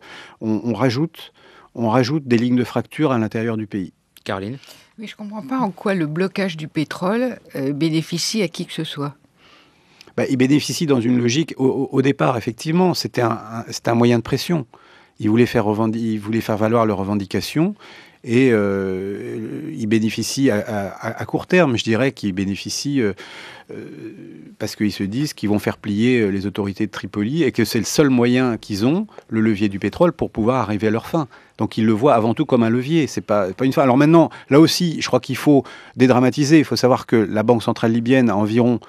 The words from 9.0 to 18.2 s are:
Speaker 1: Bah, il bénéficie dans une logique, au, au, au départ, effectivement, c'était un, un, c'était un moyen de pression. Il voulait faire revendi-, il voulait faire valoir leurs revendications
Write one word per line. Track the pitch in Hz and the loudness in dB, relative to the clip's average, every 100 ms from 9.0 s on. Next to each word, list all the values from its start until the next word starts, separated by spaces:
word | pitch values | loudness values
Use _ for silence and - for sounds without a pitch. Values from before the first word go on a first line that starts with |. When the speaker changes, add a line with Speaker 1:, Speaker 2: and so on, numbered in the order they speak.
| 143 - _ _ _ - _ _ _ - - - | -10 -10 _ _ _ -20 _ _ _ -20 -10 -4
Speaker 1:
Bah, | - | -2
il | 131 | 2
bénéficie | 127 147 - 135 | 4 2 0 -2
dans | 160 131 | 0 2
une | 113 123 | 2 2
logique, | 120 127 165 - | 2 0 -2 0
au, | |
au, | 131 117 135 | 0 0 -2
au | 135 | 0
départ, | 135 139 156 123 | 0 2 0 0
effectivement, | 120 110 156 165 185 | -4 -6 -2 2 2
c'était | - 107 - | 0 -4 -2
un, | 117 | -2
un, | 113 107 113 110 | -2 -8 -12 -10
c'était | 113 - | -6 0
un | |
moyen | 117 120 117 | 4 4 4
de | |
pression. | 113 135 - 165 123 - - - _ - | 0 -4 -2 -4 -4 -16 -20 -20 _ -4
Il | 104 | 2
voulait | 110 120 | 4 4
faire | 123 | 2
revendi-, | 104 104 113 113 113 | 0 0 0 -2 -4
il | 107 | -4
voulait | 101 110 | -2 -2
faire | 104 107 | -2 0
valoir | 110 117 | 2 2
leurs | 110 98 | 2 0
revendications | 98 104 95 101 - 147 180 208 - - - _ | -2 -4 -2 -4 -2 -2 -2 -4 -16 -20 -20 _